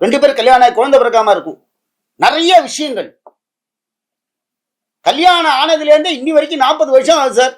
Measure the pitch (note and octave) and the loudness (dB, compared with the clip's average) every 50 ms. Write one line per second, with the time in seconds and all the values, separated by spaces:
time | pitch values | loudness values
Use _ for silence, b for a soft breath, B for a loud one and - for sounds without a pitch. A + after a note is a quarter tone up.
0 | E3+ A3 A#3 C#4 - C#4 C4+ - A3 B3 C4 B3 B3 A#3+ - G#3+ B3 C#4 C#4 C4+ | -4 -2 0 0 0 0 0 0 2 2 4 4 4 2 2 0 0 2 2 2
1 | B3 A#3+ A#3 A3+ G#3+ G#3 G3 F3 - D#3+ C#3 - _ _ _ _ _ _ _ _ | 2 2 0 0 0 0 -2 -2 -4 -12 -16 -18 _ _ _ _ _ _ _ _
2 | _ _ _ _ F3+ A#3+ D4 D#4 E4 F4 F#4 E4+ C#4+ B3 - - D4+ D4 B3 G3 | _ _ _ _ -2 -2 0 0 0 2 2 2 2 0 -8 -10 -8 -8 -8 -8
3 | D#3+ G#2+ _ _ _ - _ _ _ _ _ _ _ _ _ _ _ _ _ _ | -10 -12 _ _ _ -20 _ _ _ _ _ _ _ _ _ _ _ _ _ _
4 | _ _ _ _ _ _ _ _ _ _ _ _ _ _ _ _ _ _ _ _ | _ _ _ _ _ _ _ _ _ _ _ _ _ _ _ _ _ _ _ _
5 | _ - - C#4 E4+ F4+ F4 F4 E4 D#4 C#4 B3+ D4 D#4+ E4 D#4 D#4 D4 D4+ D#4 | _ -2 -2 2 2 2 2 2 0 -2 -2 -2 0 -2 -2 -2 2 2 2 2
6 | D4+ F4+ D#4+ A#3+ B3+ D#4 D#4+ D4 D#4 D4+ E4+ C#4+ B3+ B3+ D#4 D#4 D#4 C4+ C4 C4 | 2 -4 -6 -6 -6 -2 -2 -2 -2 -2 -2 -2 -2 -2 0 -2 -2 2 2 0
7 | B3+ D4+ E4 D#4 C#4 C4 G#3 A#3 B3+ C4 B3 | 2 2 0 0 0 -2 0 0 -2 -2 -2